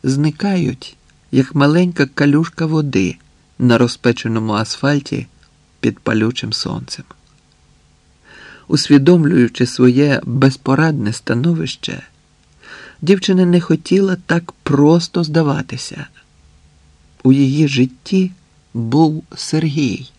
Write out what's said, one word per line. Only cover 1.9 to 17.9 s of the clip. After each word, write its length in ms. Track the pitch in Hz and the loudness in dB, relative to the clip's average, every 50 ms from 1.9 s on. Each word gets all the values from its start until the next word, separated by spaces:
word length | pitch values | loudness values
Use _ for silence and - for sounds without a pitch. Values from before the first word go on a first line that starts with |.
| 170 165 143 | 0 -2 -2
калюжка 600 | 131 _ - 143 143 143 151 165 - _ - 165 | -2 _ 0 0 2 2 2 0 -2 _ -6 -4
води 500 | 156 160 160 151 143 - 95 95 90 - - _ _ _ _ _ _ _ _ | -2 -2 -2 -2 -2 -2 -2 -2 -2 -6 -10 _ _ _ _ _ _ _ _
на 200 | 127 123 117 113 | 2 2 4 4
розпеченому 760 | 117 117 - - - 123 113 - - 117 113 113 110 110 | 2 0 0 -2 -2 -2 -2 0 -4 -4 -4 -4 -2 -2
асфальті 760 | 107 104 110 - - - - 139 147 143 139 - - 123 117 - _ _ _ _ _ _ _ _ _ _ | -2 -2 -4 -4 -6 -4 -2 0 0 0 -2 -4 -8 -8 -8 -10 _ _ _ _ _ _ _ _ _ _
під 180 | - 113 107 - | -4 -4 -4 -2
палючим 540 | _ 113 113 110 107 113 123 - - 110 | _ -2 -2 0 -2 -2 -4 -6 -8 -8
сонцем. 520 | 107 - - - - - - - - - - _ - _ _ _ _ _ _ _ _ _ _ _ _ _ _ _ _ _ _ _ _ _ _ _ - - - - - - _ - | -8 -8 -8 -8 -8 -10 -10 -14 -16 -18 -18 _ -20 _ _ _ _ _ _ _ _ _ _ _ _ _ _ _ _ _ _ _ _ _ _ _ -20 -20 -20 -20 -20 -20 _ -2
Усвідомлюючи 1000 | - 147 - - 147 139 135 170 180 175 156 143 180 147 123 113 - - 127 | -2 -2 2 4 4 4 6 6 4 4 4 2 2 2 2 2 0 -2 -4
своє 540 | 120 - - 123 127 123 131 147 147 139 - - | -2 0 2 2 4 4 4 2 2 0 -2 -4
безпорадне 880 | 127 120 131 135 135 131 - _ - 135 139 160 160 151 135 107 104 | -4 -2 2 2 2 2 0 _ -2 0 2 2 0 0 -2 -4 -4
становище, 880 | 113 - _ - - 120 131 170 170 160 80 - - _ - - - - - _ _ _ _ _ _ _ _ _ _ _ _ - - - - - - _ | -6 -6 _ -4 -4 -2 0 -2 -2 -2 -4 -8 -8 _ -12 -12 -12 -12 -14 _ _ _ _ _ _ _ _ _ _ _ _ -20 -20 -20 -20 -20 -16 _
дівчина 440 | - 151 202 190 - - 185 185 185 | 2 2 2 2 4 0 2 2 4
не 140 | 175 175 180 | 4 2 2
хотіла 560 | 170 - 160 160 - - 180 196 196 190 185 180 - | 2 0 -2 -2 0 0 0 0 2 0 -2 -4 -4
так 260 | - 170 170 170 - | -2 -2 -2 -2 -6
просто 720 | - _ _ - 139 139 147 151 165 170 170 - - 180 170 | -20 _ _ -2 2 4 4 4 4 2 0 -2 -4 -4 -4
здаватися. 840 | 151 147 165 160 143 139 - - - 123 127 - - - - - - _ _ _ _ _ _ _ _ _ _ _ _ _ _ _ _ _ _ _ _ _ _ | -2 0 0 0 0 -2 -4 -6 -10 -12 -14 -12 -14 -14 -16 -18 -18 _ _ _ _ _ _ _ _ _ _ _ _ _ _ _ _ _ _ _ _ _ _
У 100 | - 131 | 2 2
її 360 | 131 139 139 131 139 151 156 139 | 4 4 4 0 2 0 0 0
житті 600 | 135 123 127 131 | 2 0 0 0